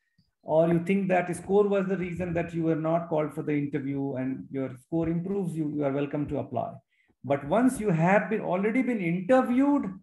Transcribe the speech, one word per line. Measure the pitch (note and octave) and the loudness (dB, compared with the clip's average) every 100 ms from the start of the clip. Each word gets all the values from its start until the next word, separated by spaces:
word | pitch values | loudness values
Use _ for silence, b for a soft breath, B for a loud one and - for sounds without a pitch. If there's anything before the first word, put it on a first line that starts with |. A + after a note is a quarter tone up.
| _ _ _ _ | _ _ _ _
or | - D#3 E3+ | 0 4 4
you | E3+ F3 | 4 2
think | G3 F#3 | 0 2
that | F3+ F3 - | 0 0 -4
score | - G3 G3+ | 0 2 4
was | G3+ F#3 | 2 0
the | F#3 | -2
reason | F3+ E3 F3+ E3 | -4 -4 -4 -2
that | E3 | -2
you | E3 | -2
were | D#3+ D3+ | 0 0
not | D#3+ E3 E3+ | 0 0 0
called | D#3 D3+ | -2 -2
for | D#3 | -4
the | D3+ | -2
interview | D3 C#3+ D3 C3+ C#3 C#3 B2+ | -2 -2 -4 -4 -4 -4 -4
and | C3 C3 - | -4 -6 -6
your | C3+ C3 - _ | -6 -6 -8 _
score | E3 E3 | -2 0
improves, | E3+ F3+ G3 F3 D#3 | -2 -2 -4 -2 -2
you, | D3 D3 | -4 -2
you | C#3+ | -2
are | |
welcome | C3+ C#3+ D3+ C#3 | 0 -2 -2 -2
to | C#3 | -4
apply. | A#2+ A#2 A2 - - _ _ _ | -4 -4 -6 -8 -20 _ _ _
But | B2+ C#3 C#3+ | -4 -2 0
once | G3 B3+ - | 2 2 2
you | G#3+ | 0
have | D#3+ E3+ G3+ - | 2 4 4 2
been, | A3 | -2
already | - F3+ G#3 A#3 | -2 0 0 0
been | A#3+ A#3 | 0 0
interviewed | E3+ F3+ F#3 B3+ A#3+ B3 C#4+ C#4+ G3+ F#3 | -2 -2 4 4 4 2 2 2 -2 -8